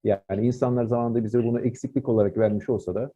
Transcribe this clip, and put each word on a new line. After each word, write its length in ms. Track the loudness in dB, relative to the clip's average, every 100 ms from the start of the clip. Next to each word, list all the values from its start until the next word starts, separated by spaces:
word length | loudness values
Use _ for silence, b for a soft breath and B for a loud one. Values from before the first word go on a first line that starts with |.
Yani 420 | 0 -2 _ -2 0
insanlar 380 | 0 0 0 0
zamanında 380 | 0 0 -2
bize 200 | 0 0
bunu 160 | 0 0
eksiklik 480 | -2 -4 -4 -4 0
olarak 280 | 4 4 4
vermiş 320 | 2 2 -2
olsa 260 | -2 -2 -6
da 160 | -6